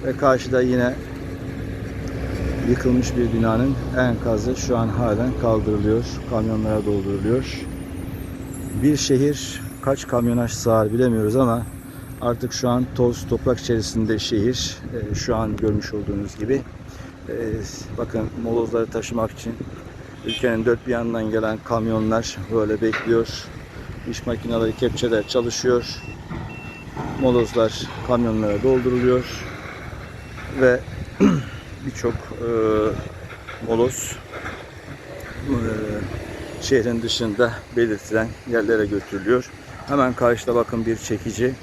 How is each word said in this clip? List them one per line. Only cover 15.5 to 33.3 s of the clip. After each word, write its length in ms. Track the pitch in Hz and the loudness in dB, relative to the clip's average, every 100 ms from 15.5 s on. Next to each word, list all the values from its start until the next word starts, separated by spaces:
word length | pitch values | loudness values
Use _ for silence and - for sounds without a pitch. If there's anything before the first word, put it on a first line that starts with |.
| 104 | 0
görmüş 380 | 110 104 - | 2 0 -2
olduğunuz 440 | 104 98 101 101 - | -4 -2 -4 -4 -6
gibi. 240 | 107 135 - - - - - - - | 0 0 0 -14 -16 -14 -14 -14 -8
Ee, 40 | 117 113 107 98 - - - | -6 -4 -4 -6 -10 -10 -6
bakın 300 | 120 113 107 - | -4 -2 -4 -4
molozları 440 | 117 117 113 113 110 | 0 0 2 0 0
taşımak 440 | 113 107 117 110 | -4 -4 -2 -2
için 240 | - 117 117 - - - - - - - | -4 -10 -8 -10 -10 -14 -16 -16 -10 -6
ülkenin 380 | 117 127 113 | 0 2 2
dört 220 | 113 117 - | 2 2 0
bir 60 | |
yanından 380 | 120 117 113 110 | -2 0 -2 0
gelen 280 | 110 110 110 | 0 0 -2
kamyonlar 760 | - 113 110 110 110 113 113 - 98 | -2 0 2 2 2 2 0 -8 0
böyle 280 | 113 107 107 | 2 2 2
bekliyor. 640 | 113 107 - 113 113 - - - - - - - - | 2 0 2 2 2 -6 -10 -14 -14 -14 -12 -10 -8
İş 160 | 113 - | -6 -4
makineleri, 500 | 117 120 117 110 110 | -4 0 2 2 2
kepçeler 520 | 120 117 120 110 101 | 0 2 2 2 2
çalışıyor. 560 | 127 120 - 127 123 117 - - - - - - - - - - - - - | 0 0 0 4 4 2 -8 -10 -12 -10 -8 -8 -10 -12 -14 -12 -8 -6 2
Molozlar 600 | 131 123 110 120 110 - - - - | 4 4 4 4 2 0 -8 -8 0
kamyonlara 560 | 120 117 110 104 101 | 2 4 2 2 2
dolduruluyor 640 | 127 131 123 123 127 127 127 - - - - - - - - - - - - 135 | 4 4 4 4 4 4 0 -8 -10 -10 -12 -12 -12 -12 -12 -14 -14 -12 -8 4
ve 200 | 127 123 - - - - | 4 4 -2 -10 -10 4
<clears throat> 640 | 196 160 120 - - - 139 | 4 4 -2 -10 -14 -10 -10
birçok, 280 | - 117 | -2 -2
e, 340 | 107 - 120 117 113 110 107 107 - - - - | -4 -10 -6 -2 2 4 4 2 0 -8 -12 -14